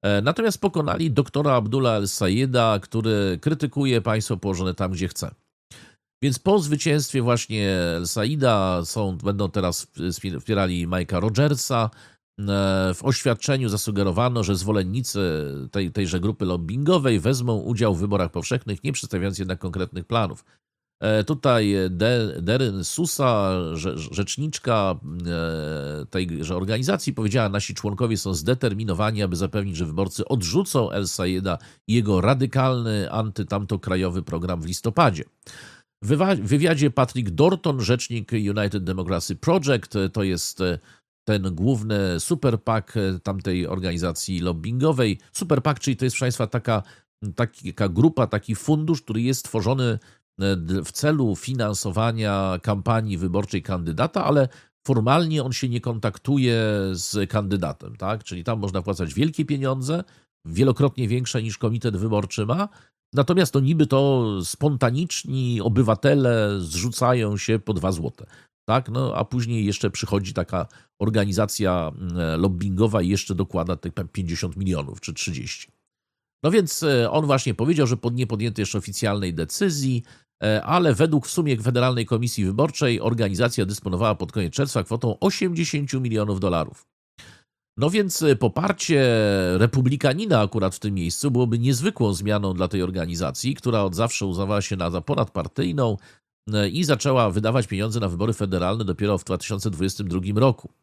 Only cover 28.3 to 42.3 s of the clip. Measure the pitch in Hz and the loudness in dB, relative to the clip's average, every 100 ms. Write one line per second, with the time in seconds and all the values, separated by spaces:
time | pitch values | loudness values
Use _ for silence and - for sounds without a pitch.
28.3 | 87 80 127 123 101 107 87 107 107 98 | -2 0 0 0 -2 -4 0 0 0 -2
29.3 | 87 92 104 98 82 82 78 95 - - | 0 -2 -2 -4 -4 -4 -2 -4 -4 -2
30.3 | 127 87 127 196 135 113 - 95 - 92 | -2 0 0 0 0 0 -2 -4 -2 0
31.3 | 92 95 85 - - - 117 104 92 90 | 0 -2 -4 -6 -18 0 2 4 4 4
32.3 | 139 131 135 131 127 117 107 95 110 110 | 2 2 2 2 0 0 -2 -2 -2 -4
33.3 | 95 92 101 101 101 92 92 92 90 82 | -4 -4 -4 -2 -4 -2 0 0 -2 -4
34.3 | 82 87 87 80 92 117 110 151 82 - | -4 -4 -4 -4 -4 -2 4 4 4 -8
35.3 | _ - - - - _ _ 101 143 185 | _ -20 -20 -20 -20 _ _ 0 2 4
36.3 | 185 98 143 160 156 143 120 127 127 107 | 2 2 2 2 4 2 2 0 0 -4
37.3 | 85 156 185 165 135 101 123 - 120 104 | 4 4 4 0 -2 2 0 0 -6 -2
38.3 | 117 101 104 101 101 90 92 87 85 - | -2 0 0 0 -2 -2 -4 -2 -2 -2
39.3 | 92 - 185 139 123 - 107 95 - 98 | -2 2 2 4 0 0 -2 -2 0 0
40.3 | 90 - - 92 85 _ - _ _ - | 0 -4 -2 -2 -2 _ -20 _ _ 0
41.3 | 107 95 82 104 127 110 104 98 85 - | 0 0 0 0 0 0 0 0 -2 -2